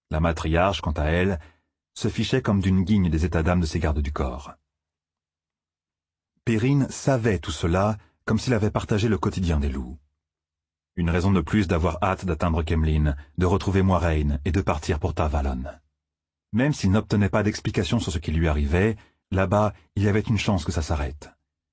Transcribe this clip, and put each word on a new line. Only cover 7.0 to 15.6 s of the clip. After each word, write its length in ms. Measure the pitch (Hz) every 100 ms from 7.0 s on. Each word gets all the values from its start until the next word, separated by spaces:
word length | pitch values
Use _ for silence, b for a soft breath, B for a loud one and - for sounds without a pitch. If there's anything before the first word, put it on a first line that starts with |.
| - 131 113 87
tout 120 | -
cela 480 | 80 87 90 104 110 b b
comme 140 | - 110
s'il 160 | -
avait 160 | 113 104
partagé 380 | 113 - 107 113
le 100 | 98
quotidien 400 | 107 - 85 76
des 100 | 69
loups. 300 | 65 62 65 _ _ _ _ _ _ _ _ _ -
Une 140 | 82
raison 220 | 87 98
de 80 | 95
plus 260 | 76 107 87
d'avoir 320 | 87 85 80
hâte 220 | 98 92
d'atteindre 380 | 92 78 90 82
Kemlin, 540 | 80 80 78 78 76 69 B -
de 80 | 90
retrouver 360 | 95 - 95
Moiraine 580 | 95 90 85 78 73 71
et 80 | 95
de 80 | 95
partir 400 | - 76 - 85
pour 140 | 80
Tavalon. 500 | 78 78 71 69 64